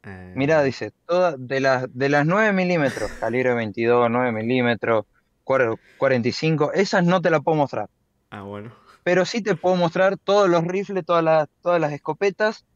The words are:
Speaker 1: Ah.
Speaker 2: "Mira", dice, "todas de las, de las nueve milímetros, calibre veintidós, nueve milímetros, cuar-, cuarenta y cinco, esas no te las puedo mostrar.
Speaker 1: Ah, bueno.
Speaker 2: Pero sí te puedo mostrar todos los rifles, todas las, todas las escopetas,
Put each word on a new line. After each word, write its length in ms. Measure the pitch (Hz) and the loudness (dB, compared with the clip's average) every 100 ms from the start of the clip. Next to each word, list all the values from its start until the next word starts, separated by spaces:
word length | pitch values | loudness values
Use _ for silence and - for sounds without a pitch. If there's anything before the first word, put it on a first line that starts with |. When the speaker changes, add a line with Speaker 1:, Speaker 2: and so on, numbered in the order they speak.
Speaker 1:
Ah. 280 | 104 92 92 107 | -20 -18 -12 -4
Speaker 2:
"Mira", 280 | 139 160 | 2 2
dice, 280 | 135 - 107 - - | 2 -2 -10 -12 -4
"todas 300 | 175 180 139 | 0 0 -2
de 220 | 127 135 | -6 -2
las, 260 | 135 127 131 123 | 0 0 -2 -4
de 140 | 139 | 0
las 160 | 147 147 | 2 2
nueve 260 | 196 220 | 2 2
milímetros, 580 | 190 180 175 135 - 104 - | 0 0 0 0 -2 -8 -6
calibre 340 | 113 120 127 | -4 0 0
veintidós, 560 | 120 110 98 117 123 117 | 0 -4 -2 2 4 2
nueve 220 | 120 123 | 0 -2
milímetros, 760 | 110 113 127 120 113 117 113 - _ _ _ | -2 -2 0 0 -2 0 -2 -2 _ _ _
cuar-, 320 | - 131 117 110 _ _ | -2 0 0 -2 _ _
cuarenta 320 | 135 127 117 | 0 0 0
y 20 | |
cinco, 420 | - 156 156 147 | -2 -2 0 0
esas 300 | 165 202 202 175 | 0 0 2 2
no 160 | 185 | 2
te 80 | 170 | 2
las 120 | 156 | 0
puedo 140 | 139 156 | 0 0
mostrar. 300 | 139 117 101 _ _ _ _ | 0 -4 -10 _ _ _ _
Speaker 1:
Ah, 100 | 104 | -16
bueno. 320 | 98 101 110 - _ _ | -12 -12 -14 -18 _ _
Speaker 2:
Pero 220 | - 180 180 | 0 0 0
sí 160 | 240 | -4
te 140 | 208 180 | -4 -2
puedo 200 | 180 185 | 0 0
mostrar 420 | 170 175 190 196 | 0 2 0 0
todos 320 | - 202 196 | 0 2 4
los 140 | 170 | 2
rifles, 420 | 165 185 196 190 170 | 0 -4 -4 -6 0
todas 180 | 170 | 0
las, 240 | 160 160 151 _ | 4 2 2 _
todas 180 | 175 175 | 0 0
las 100 | 151 | 0
escopetas, 760 | 143 - 151 202 - 214 - _ | -4 -8 -2 -2 0 -2 -2 _